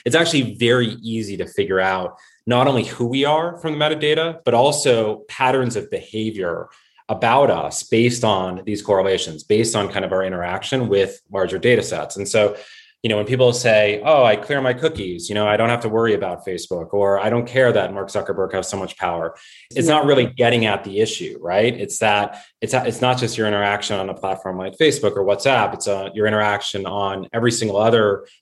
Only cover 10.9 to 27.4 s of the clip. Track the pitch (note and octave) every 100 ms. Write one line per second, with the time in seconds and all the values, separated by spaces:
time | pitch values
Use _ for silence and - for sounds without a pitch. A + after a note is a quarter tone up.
10.9 | G2 F#2+ - _ G2 F#2 F#2 A#2+ A2+ F#2
11.9 | E2+ D2+ G2 G2 A2 G#2 - - - -
12.9 | _ A#2 G#2+ G#2 B2+ B2 A#2+ A#2+ G#2+ G#2
13.9 | G#2 D3+ D3+ A#2+ G#2 - C#3+ C3 B2 D#3+
14.9 | - F#2 F2 - G#2 G#2 G#2+ A2+ A#2 A2+
15.9 | A2 A2+ G2+ F#2+ F2+ - F2+ - F2+ E2
16.9 | G2+ G2 G2 G#2+ A#2+ A#2 C3 B2 G#2+ F#2
17.9 | G2 F#2+ G#2 F#2 F#2+ F#2 F#2+ F#2 G2 F#2
18.9 | - F#2 E2+ E2 - - - - C3+ E3
19.9 | D3+ C#3+ C3+ A#2+ - A#2+ A#2+ A2 G2 G2+
20.9 | G2 A2 - D#2+ - E2 F#2+ A#2 - G2+
21.9 | - A2 G#2 G#2 - - _ - B2+ A#2
22.9 | A2 B2+ B2+ A#2 - G#2+ G#2 G2+ G#2 -
23.9 | G2+ F#2+ F#2 F#2+ F#2 F#2+ F#2 F#2+ - D#3
24.9 | - G#2 G2+ G2 G2+ C3+ B2 G#2 - G#2+
25.9 | G2 G2 G2+ G#2+ G#2+ G#2+ G2+ - G2+ F#2+
26.9 | G2+ G2 F#2+ F#2+ A#2